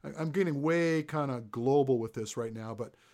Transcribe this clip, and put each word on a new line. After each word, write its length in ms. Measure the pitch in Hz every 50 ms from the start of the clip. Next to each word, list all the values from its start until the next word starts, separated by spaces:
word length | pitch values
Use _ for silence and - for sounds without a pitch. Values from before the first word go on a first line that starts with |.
| -
I, 60 | 147 147
I'm 140 | 160 160 160
getting 300 | 143 196 185 165 147 139
way 420 | 147 160 165 170 170 165 160 160 151
kinda 400 | - 160 151 143 139 127 120 110 104
global 480 | - 117 117 135 139 143 135 135 127 113
with 140 | 113 107 -
this 240 | 117 107 - -
right 160 | 120 117 113 113
now, 200 | 110 110 113 110
but 220 | 110 113 104 _ _ _ _